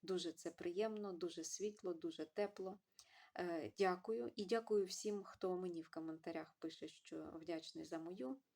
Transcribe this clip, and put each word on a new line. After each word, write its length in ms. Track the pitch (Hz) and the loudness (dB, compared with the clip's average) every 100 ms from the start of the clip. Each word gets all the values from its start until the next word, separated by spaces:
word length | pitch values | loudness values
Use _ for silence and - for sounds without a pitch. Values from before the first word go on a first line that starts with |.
Дуже 300 | 175 185 170 | 2 2 2
це 180 | - 175 | -2 -6
приємно, 600 | - 175 175 220 214 202 | -2 -2 2 2 2 -2
дуже 320 | 175 175 165 | -2 -2 -2
світло, 500 | 160 - 208 208 190 | -4 0 -2 0 -2
дуже 300 | 165 170 160 | 0 -2 -2
тепло. 540 | 156 - 202 - 190 196 _ _ - - - - | -4 0 0 0 -6 -6 _ _ -20 -20 -12 -4
Е, 340 | 175 170 - - | 0 0 -2 4
дякую. 540 | 196 185 185 226 240 - | 6 6 0 0 0 -4
І 80 | |
дякую 400 | 190 226 226 214 | 2 2 6 6
всім, 400 | 185 - 214 208 | 6 2 0 0
хто 320 | 190 - 185 180 | -4 -2 2 2
мені 260 | 185 170 | 2 -2
в 60 | 160 | -6
коментарях 680 | - 160 160 160 165 160 _ | -6 -4 -4 -4 -4 -4 _
пише, 300 | 165 - 160 | -6 -4 -10
що 440 | - - 160 156 | -10 -10 -6 -6
вдячний 500 | 160 160 165 156 165 | -8 -2 -2 -2 -8
за 140 | 156 160 | -4 -4
мою 400 | 165 190 254 269 _ | -4 -4 -4 -4 _